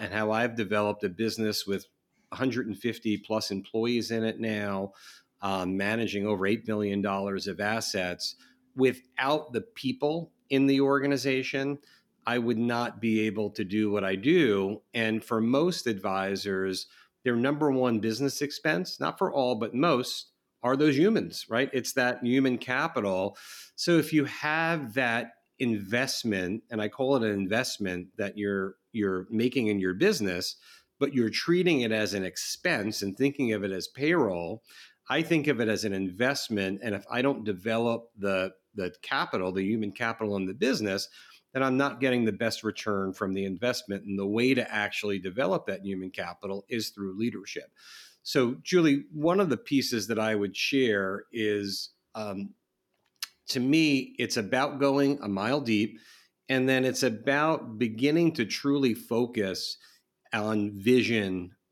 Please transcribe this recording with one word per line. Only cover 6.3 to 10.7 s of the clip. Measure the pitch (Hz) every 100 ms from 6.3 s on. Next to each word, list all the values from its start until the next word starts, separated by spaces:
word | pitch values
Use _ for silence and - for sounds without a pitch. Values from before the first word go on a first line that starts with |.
| 98 98
eight | 113 113
billion | 104 104 101
dollars | 101 98 98 98 95
of | 87
assets, | 104 113 - 101 90 90 - - - _ _ 131
without | 131 127 - - 131 151 151
the | 117
people | - - 131 127 147 165 165 _ _
in | 135
the | 139